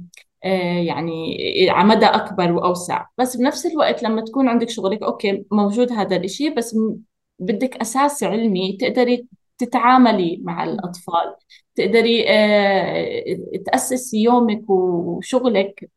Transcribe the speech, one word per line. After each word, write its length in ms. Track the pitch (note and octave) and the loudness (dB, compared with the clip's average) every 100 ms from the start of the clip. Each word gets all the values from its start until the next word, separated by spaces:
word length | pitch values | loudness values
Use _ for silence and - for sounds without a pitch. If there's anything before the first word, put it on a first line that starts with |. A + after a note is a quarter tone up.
| F3 - - _ | -8 -20 -20 _
آه، 360 | F#3 F#3+ F3 F3 | -2 -2 0 -2
يعني 580 | E3 C#3+ E3 D#3+ E3 - - - F#3 | -2 -4 -6 -6 -6 -6 -2 2 4
على 180 | - G3+ | 6 6
مدى 180 | A3 A3 | 6 6
أكبر 460 | A3 G#3+ - F3 | 4 0 -2 0
وأوسع. 540 | E3+ F3+ F3 - - - - | 2 0 -2 -4 -6 -6 -4
بس 200 | B3 A#3 | -4 0
بنفس 280 | C4 D4+ F4 | -2 -2 -2
الوقت 380 | D#4 - A#3 | 0 0 0
لما 180 | A#3 A3 | -2 -2
تكون 260 | A3+ C4+ B3+ | -2 0 2
عندك 220 | A#3 A3+ | 2 -2
شغلك، 340 | - F#3+ G#3+ | -4 -4 -2
أوكي، 420 | - - G3+ G3 - | -4 -4 -2 -4 0
موجود 400 | G#3 G3+ A3+ B3 | 0 2 2 0
هذا 240 | A3 F#3+ F3+ | 0 -2 -2
الإشي، 340 | F3+ - D4+ | -4 -4 -4
بس 260 | D4 A3+ A3 | -2 -2 -2
م-، 220 | A3 - - _ _ - | -2 -4 -12 _ _ -8
بدك 380 | F3+ G#3 B3+ - | -4 -2 -2 -4
أساس 460 | A3 C4 C#4+ C#4+ | -4 0 0 0
علمي 540 | F#3 A3 A3+ F#3 F#3+ G3 | -4 0 0 0 -2 -2
تقدري 460 | - B3+ A#3+ B3 - - _ - | -2 2 2 0 -4 -20 _ -8
تتعاملي 840 | A#3+ B3+ A#3+ B3+ A#3+ G3+ E3+ F3 | -4 2 4 6 6 4 0 -4
مع 200 | F3+ E3 | -6 -6
الأطفال، 720 | D#3+ - E3+ F3 - E3+ - - _ - _ - | -6 -6 -8 -12 -4 -4 -4 -8 _ -20 _ -4
تقدري، 500 | G3 A3+ A#3 A#3 - | 0 2 4 2 4
آه، 920 | G#3+ G#3 G#3 G3+ F#3+ E3+ E3 D#3+ - E3 F#3 - - - | 4 4 4 4 2 0 -4 -4 -6 -6 -8 -8 -10 -4
تأسسي 580 | B3 - B3+ - A3 | -4 -2 -4 -4 0
يومك 460 | A#3 B3 A3+ G#3 - | 4 4 2 0 0
وشغلك 1200 | F#3+ F#3 E3+ F3 F3+ - B3+ B3+ G3 G3 - - | 2 2 0 -4 -6 -2 0 2 0 -2 -6 -20